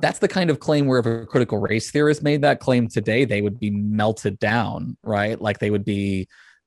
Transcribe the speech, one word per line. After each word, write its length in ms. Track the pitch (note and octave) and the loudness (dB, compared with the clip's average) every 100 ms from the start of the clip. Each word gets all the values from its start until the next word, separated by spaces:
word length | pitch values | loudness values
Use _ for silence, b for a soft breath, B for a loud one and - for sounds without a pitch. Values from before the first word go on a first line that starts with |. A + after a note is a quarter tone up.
That's 160 | D#3 - | -4 0
the 100 | F#3+ | 0
kind 220 | F#3+ E3+ | 0 0
of 100 | C#3 | 0
claim 240 | - D3 C#3 | 0 2 2
where 120 | B2+ | 2
if 80 | A#2 | 2
a 180 | A2+ | -2
critical 320 | A2 C3+ A#2 G#2 | 0 0 2 0
race 340 | G2+ A2 - | 0 -2 0
theorist 320 | D3 D3+ D3+ | 2 2 2
made 200 | D3 D3 | 0 2
that 180 | C#3+ C3 | 2 2
claim 280 | - B2 A2+ | 2 2 2
today, 360 | A#2 A2 A#2 | -2 0 2
they 160 | B2+ G#2 | 2 0
would 180 | G#2 G2+ | -2 -2
be 120 | G#2 | -4
melted 680 | G2+ G#2 G#2+ A2 A2 G#2 G2 | -2 -2 0 0 0 -4 -2
down, 600 | G#2+ A#2 G2+ - A#2+ - | 0 0 0 -4 -10 -10
right? 380 | G#2+ G2+ G#2 A2+ | -4 -2 -2 -2
Like, 200 | G#2+ G2+ | -4 -2
they 100 | G#2 | -2
would 160 | G#2 G#2 | -2 -2
be 420 | G2+ G2 F#2+ F#2 b b b | -2 -2 -2 -6 b b b